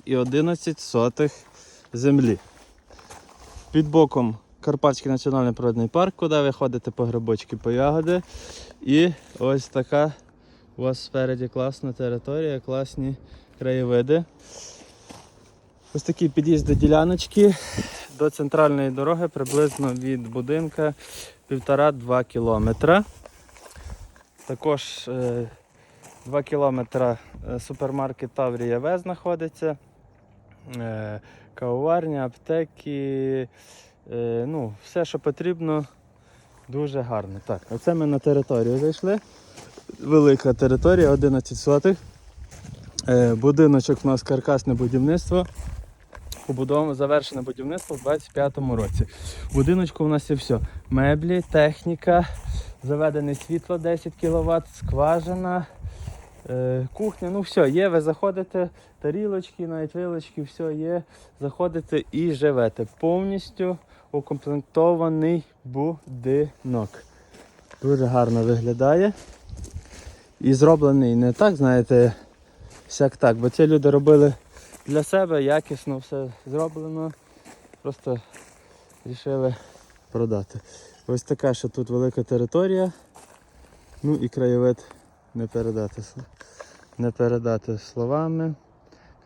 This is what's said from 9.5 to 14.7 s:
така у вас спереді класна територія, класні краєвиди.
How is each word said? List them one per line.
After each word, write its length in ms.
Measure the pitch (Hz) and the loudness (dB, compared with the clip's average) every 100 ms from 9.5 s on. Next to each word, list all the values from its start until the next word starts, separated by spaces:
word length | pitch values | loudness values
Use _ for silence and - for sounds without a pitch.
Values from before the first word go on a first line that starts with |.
| 139 - | 0 -2
така 460 | 135 127 147 151 143 - _ _ _ _ - | -6 -2 0 0 -2 -16 _ _ _ _ -6
у 40 | |
вас 160 | 127 127 | -4 -4
спереді 480 | - 135 127 127 123 | -6 -4 -2 -4 -6
класна 460 | 131 131 131 139 | -4 -6 -6 -10
територія, 680 | 120 127 120 127 147 156 135 | -6 -6 -6 -6 -4 -4 -6
класні 560 | - 131 135 - 135 135 - - _ - | -6 -6 -6 -6 -6 -8 -12 -20 _ -8
краєвиди. 640 | 131 127 123 123 123 160 170 _ - - - | -4 -2 2 2 4 2 0 _ -20 -20 -20